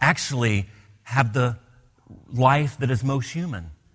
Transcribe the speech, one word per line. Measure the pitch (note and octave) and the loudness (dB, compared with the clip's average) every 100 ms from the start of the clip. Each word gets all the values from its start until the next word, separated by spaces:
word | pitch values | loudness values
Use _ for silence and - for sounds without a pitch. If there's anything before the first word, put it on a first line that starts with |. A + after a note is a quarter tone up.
actually | C#3 C#3+ - C3+ A#2 G#2 G2 - - - | 0 0 -2 0 2 2 -2 -12 -20 -20
have | - B2 A#2+ | -4 0 2
the | B2+ B2 A#2+ _ - _ _ - - - | 2 0 -2 _ -20 _ _ -20 -20 -8
life | B2 B2+ C#3+ D3 - | 2 4 4 0 -2
that | C3 | -2
is | B2 | 0
most | C3+ C3+ A#2+ | 0 -2 -4
human. | E3 F3 G#2 D#2+ - _ | -8 -8 -8 -12 -18 _